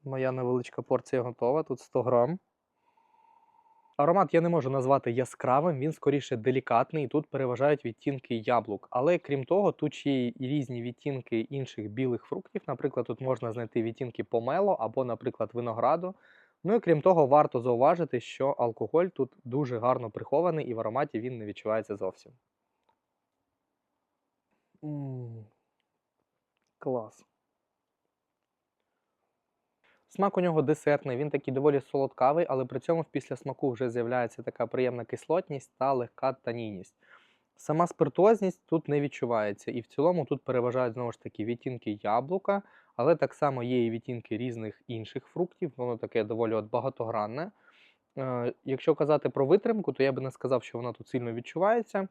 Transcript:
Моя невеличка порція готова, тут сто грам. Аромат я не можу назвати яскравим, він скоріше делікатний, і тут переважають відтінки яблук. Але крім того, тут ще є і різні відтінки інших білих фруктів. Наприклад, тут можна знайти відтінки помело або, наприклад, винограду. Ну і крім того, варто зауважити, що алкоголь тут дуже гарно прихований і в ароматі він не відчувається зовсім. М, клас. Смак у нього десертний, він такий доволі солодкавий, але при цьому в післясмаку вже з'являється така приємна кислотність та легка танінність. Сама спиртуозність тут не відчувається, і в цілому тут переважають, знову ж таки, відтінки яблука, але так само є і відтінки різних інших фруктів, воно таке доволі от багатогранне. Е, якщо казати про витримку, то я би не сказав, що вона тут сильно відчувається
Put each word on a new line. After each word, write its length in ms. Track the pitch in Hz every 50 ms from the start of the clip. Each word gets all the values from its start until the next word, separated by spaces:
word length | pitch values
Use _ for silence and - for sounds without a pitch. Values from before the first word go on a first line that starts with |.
| _
Моя 280 | 135 135 131 131 131
невеличка 500 | 131 127 127 123 127 123 123 - - -
порція 400 | 123 - 131 120 - - - 131
готова, 400 | 120 123 117 _ 123 120 135 160
тут 180 | 156 - 135 123
сто 220 | - _ _ 131
грам. 360 | 120 123 123 120 120 135 170 190 _ _ _ _ _ _ _ _ _ _ _ _ _ _ _ _ _ _ _ _ _ _ _ _ _ _ _ _ _ _ _
Аромат 380 | - 143 156 175 196 185 151 -
я 60 | 165
не 80 | 165 175
можу 220 | 175 160 127 131
назвати 420 | 135 135 127 131 139 135 - -
яскравим, 680 | 117 123 131 - - _ - 127 123 139 156 180 156 131
він 140 | 131 156
скоріше 440 | 156 - - 147 139 143 131 - 135
делікатний, 680 | 113 110 131 127 135 - - 120 117 131 - - 156 143
і 40 | -
тут 180 | - 151 -
переважають 580 | _ - 135 135 123 123 113 135 147 151 135 _
відтінки 520 | 120 113 _ - 151 143 131 - - 123
яблук. 520 | 113 107 - 123 117 101 - 104 95 - -
Але 280 | - 123 131 160 175 165
крім 260 | _ - 143 135 135
того, 280 | - 170 196 208 180
тут 220 | 143 - 156 - -
ще 160 | - - 143
є 220 | 139 131 123 120 117
і 120 | - 131 127
різні 340 | 143 151 135 - 127 120
відтінки 580 | 117 123 120 _ _ 147 139 131 123 - 120 117
інших 500 | 113 - 139 139 131 - - - 107 107
білих 340 | 104 120 131 127 120 110 -
фруктів. 380 | - - 196 - - _ 202 -
Наприклад, 400 | - 135 - - 143 - 127 117
тут 140 | - 120 -
можна 320 | 131 131 127 117 - 117
знайти 300 | 110 120 117 110 _ 120
відтінки 420 | 110 113 117 - 135 120 - - 110
помело 480 | _ - 117 113 123 143 180 202 202
або, 320 | 185 - 110 110 113 135 131
наприклад, 460 | 123 117 110 - 131 - - 113 101
винограду. 600 | - 117 120 120 110 113 117 123 151 170 175 180 196 _ _ - - - _ _ _ _ -
Ну 100 | 165 214
і 60 | 240
крім 200 | - - 165 151
того, 260 | - 185 185 165 151
варто 340 | 123 139 151 147 143 - 127
зауважити, 600 | 117 127 120 117 131 147 180 175 165 - - 123
що 300 | - - - - 135 139
алкоголь 560 | - - 120 117 110 - 117 107 - 160 180
тут 260 | 190 - - 135 120 _ _ _
дуже 340 | 123 120 143 151 123 123 113
гарно 320 | 110 127 127 127 123 110
прихований 560 | - 110 113 - - 147 170 180 160 156 143
і 80 | 123 117
в 60 | 110
ароматі 400 | 113 110 113 127 151 - - 113
він 180 | 113 127 127 117
не 80 | 107
відчувається 500 | 104 98 - - 107 107 110 104 - 104
зовсім. 360 | 95 95 95 - - - 104 120 _ _ _ _ _ _ _ _ _ _ _ _ _ _ _ _ _ _ _ _ _ _ _ _ _ _ _ _ _ _ _ _ _ _ _ _ _ _ _ _ _ _ _ _ _ _ _ _ _ -
М, 600 | 151 147 143 143 135 131 127 123 117 113 113 107 107 _ _ _ _ _ _ _ _ _ _ _ _ _ _ _ _ _ _ _ _ _ _ _ _ _ _
клас. 480 | - 143 127 123 107 107 _ - _ _ _ _ _ _ _ _ _ _ _ _ _ _ _ _ _ _ _ _ _ _ _ _ _ _ _ _ _ _ _ _ _ _ _ _ _ _ _ _ _ _ _ _ _ _ _ _ _ _ _ _ _ _ _ _ _ _
Смак 280 | - - 190 202 -
у 40 | 190
нього 220 | 180 180 160 156
десертний, 540 | 143 127 156 - - 151 147 143 - 139 123
він 140 | 120 147 151
такий 240 | - - - - 165
доволі 260 | 139 139 151 143 139
солодкавий, 680 | - - - 143 139 127 - - 127 131 147 165 175 -
але 160 | 135 135 131
при 160 | 123 139 127
цьому 220 | - - 170 165
в 20 | 156
післясмаку 680 | _ _ 143 - - 139 123 - 135 131 - - 135
вже 200 | 123 107 131 123
з'являється 520 | 113 123 117 117 127 123 120 113 - -
така 240 | 113 - - - 120
приємна 380 | 117 - 143 127 123 123 120 117
кислотність 680 | - - - - - 156 180 190 _ 151 135 - _ _ _
та 140 | 127 135
легка 400 | 139 127 120 120 _ - - 135
танінність. 640 | 131 _ _ 123 117 120 117 110 104 90 92 - _ _ _ _ - - _ _ _ _ _ _ _
Сама 300 | _ - - 151 160 175
спиртуозність 760 | 175 - - 160 139 - - 180 214 226 202 196 185 - _ _
тут 220 | _ 165 165 - -
не 120 | 147 147
відчувається, 720 | 143 139 - - - 117 120 110 107 104 104 - - -
і 100 | - 120
в 60 | 110
цілому 380 | _ - - 139 175 180 175 139
тут 200 | - 143 131 _
переважають, 500 | - 127 127 120 123 120 131 127 120 113
знову 180 | 123 123 117
ж 80 | 110 _
таки, 240 | _ 120 _ - 107
відтінки 540 | 110 120 113 - - 127 117 - 113 104 104
яблука, 600 | - 107 107 120 131 139 180 196 _ - 202 202 196 _ - - _ _ _
але 200 | - 120 151 170
так 180 | 156 147 - -
само 280 | - 151 143 135 127
є 240 | 120 123 127 127 117
і 40 | 113
відтінки 460 | 113 113 _ - 123 117 - - 113
різних 460 | 104 120 127 117 117 110 107 - _ _
інших 400 | - 120 110 110 - - 131 _
фруктів, 460 | - _ - 185 180 - _ 190 151 -
воно 200 | - 123 123 117
таке 280 | 113 - 104 - 117 107
доволі 300 | 104 117 110 117 110 113
от 160 | 110 107 110
багатогранне. 800 | - 123 131 135 - _ 117 113 117 110 104 107 117 139 165 208 _ _ _ _ _ _ - _ _ _ _ _ _ -
Е, 340 | 135 131 127 123 120 123 123 _ _
якщо 300 | - 135 131 - - 151
казати 340 | - 151 143 151 143 - 131
про 180 | - - 139
витримку, 460 | 135 165 214 - 233 226 214 180 -
то 100 | 127 -
я 100 | 135 135
би 100 | 131 127
не 80 | 131 135
сказав, 320 | - - - 123 131 120
що 160 | - - - 117
вона 140 | 123 120
тут 160 | 113 - 113 -
сильно 240 | - 131 120 117
відчувається 760 | 113 120 123 - - 160 185 208 226 240 220 _ - 202 190 190